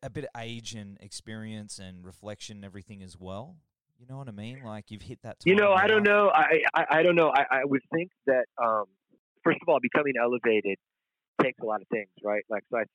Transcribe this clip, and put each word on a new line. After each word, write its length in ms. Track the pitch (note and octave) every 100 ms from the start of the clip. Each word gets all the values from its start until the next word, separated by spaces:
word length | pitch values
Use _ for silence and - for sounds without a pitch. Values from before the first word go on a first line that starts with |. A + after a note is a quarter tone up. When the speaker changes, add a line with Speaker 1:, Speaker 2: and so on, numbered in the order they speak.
Speaker 1:
a 60 | C3+
bit 140 | B2 C3+
of 160 | A#2+
age 340 | A#2 A#2 A2 A2
and 220 | G2+ G2+
experience 800 | G2+ - - A2 A2 G#2+ G#2 -
and 260 | F#2+ F2+ F2+
reflection 520 | E2+ G#2 G#2 - G#2
and 80 | G2
everything 360 | F#2+ F#2+ G2+
as 160 | F#2 E2+
well? 380 | F#2 G2 C#3+ E3+ _ _ _ _
You 60 | B2
know 100 | C3+
what 100 | C3+
I 40 |
mean? 300 | G2+ A2 C3
Like, 280 | B2 G#2+ -
you've 100 | G#2+
hit 180 | - A#2+
that 140 | A#2 -
Speaker 2:
You 120 | D#3+ G3+
Speaker 1:
time 80 | G#3
Speaker 2:
know, 80 |
Speaker 1:
in 60 | F#3
Speaker 2:
I 80 | G3+
don't 100 | G#3+
Speaker 1:
life. 80 | G#3
Speaker 2:
know. 260 | G#3 G3+
I, 280 | D#3 D3+ D#3+ -
I, 120 | D#3+ E3 D#3
I 40 |
don't 120 | F3 E3+
know. 160 | D#3 C3+
I, 100 | C#3
I 120 | C3 C#3
would 160 | C3+ -
think 180 | E3 F3+ _ -
that, 180 | C3 A#2 -
um, 220 | A#2 A2 G2 _ _ _ _ _
first 160 | E3+ D3+
of 80 | E3+
all, 100 | C#3+
becoming 320 | B2 D#3+ C#3+ B2
elevated 560 | A#2+ B2 A#2+ G#2+ G2 G2 _ _ _ _ _ -
takes 180 | C3 -
a 40 | A2
lot 160 | G#2+
of 60 | F#2+
things, 220 | A2+ F#2+ _
right? 220 | G#2 G#2 -
Like, 140 | G#2 -
so 100 | A#2+
I, 40 | G#2